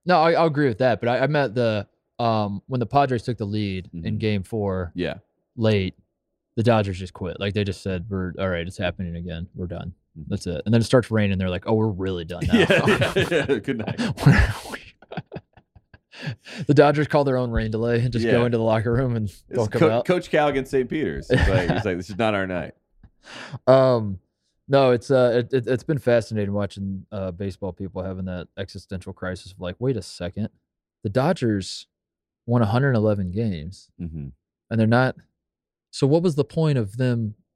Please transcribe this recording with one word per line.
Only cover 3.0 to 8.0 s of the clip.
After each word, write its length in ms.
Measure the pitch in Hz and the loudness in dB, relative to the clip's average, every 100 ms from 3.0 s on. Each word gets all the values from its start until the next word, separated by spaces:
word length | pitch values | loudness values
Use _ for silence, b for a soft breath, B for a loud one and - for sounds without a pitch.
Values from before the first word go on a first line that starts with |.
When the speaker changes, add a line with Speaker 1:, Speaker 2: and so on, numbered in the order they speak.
| 139 123 | 2 0
Speaker 1:
took 140 | - 117 | -4 -4
the 80 | 101 | -4
lead 440 | 107 101 95 90 | -2 -2 -4 -8
in 80 | 85 | -8
Speaker 2:
Mm-hmm. 160 | 98 104 | -6 -2
Speaker 1:
game 260 | 107 104 | 0 -2
four 480 | 90 113 101 92 85 87 | -2 -4 -2 -4 -6 -4
Speaker 2:
Yeah. 200 | 82 80 - _ _ - | -6 -6 -16 _ _ 0
Speaker 1:
late, 400 | 110 104 92 - _ _ _ _ _ - | 2 2 0 -6 _ _ _ _ _ 0
the 80 | |
Dodgers 360 | 113 110 98 90 | 4 4 2 -4
just 140 | 92 | -10
quit. 260 | - 90 - | -10 -10 -6
Like, 140 | 101 | -4
they 100 | 104 | -2
just 180 | 101 92 | -2 -4
said, 240 | 101 92 | -6 -6